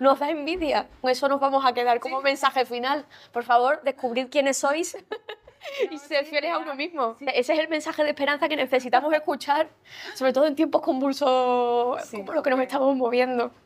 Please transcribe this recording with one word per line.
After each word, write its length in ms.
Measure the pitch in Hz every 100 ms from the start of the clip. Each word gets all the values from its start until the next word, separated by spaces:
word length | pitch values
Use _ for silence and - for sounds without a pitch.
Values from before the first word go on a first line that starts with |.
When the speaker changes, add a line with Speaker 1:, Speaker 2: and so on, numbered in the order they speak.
Speaker 1:
nos 180 | 269 262
da 100 | 285
envidia. 580 | 320 285 349 226 247 - -
Con 100 | 254
eso 160 | 254 277
nos 100 | 277
vamos 240 | 269 269
a 80 | 262
quedar 280 | 247 240 240
como 180 | 254 262
Speaker 2:
¿Sí? 60 |
Speaker 1:
mensaje 400 | 277 277 269 262 240
final. 400 | 240 254 294 - - -
Por 120 | 240
favor, 360 | 240 240 254 311
descubrid 420 | 277 262 240 240 254
quiénes 280 | 294 269 262
sois 400 | 277 311 349 381
<laughs> 920 | - 440 - 440 554 _ 605 554 392
y 40 |
Speaker 2:
No, 40 | 302
Speaker 1:
ser 240 | - 285
Speaker 2:
sí, 60 | 302
Speaker 1:
fieles 180 | 294 311
a 40 |
Speaker 2:
ya. 40 | 320
Speaker 1:
uno 160 | 320
mismo. 400 | 269 349 320 226 226
Speaker 2:
Sí. 60 | 277
Speaker 1:
Ese 200 | 247 247
es 60 | 311
el 80 | 320
mensaje 340 | 311 311 302
de 80 | 302
esperanza 380 | 294 285 294 320
que 80 | 302
necesitamos 580 | 262 262 254 254 294
escuchar, 540 | 302 302 285 - 294 320 _ - - -
sobre 180 | - 262
todo 140 | 262 311
en 100 | 277
tiempos 260 | 320 -
convulsos 1200 | - 262 277 269 277 254 247 247 240 240 247 -
Speaker 2:
Sí. 120 | - 214
Speaker 1:
como 160 | -
los 100 | 311
que 80 | 285
nos 80 | 262
estamos 360 | 254 277 269 262
moviendo. 560 | 240 247 254 247 240 -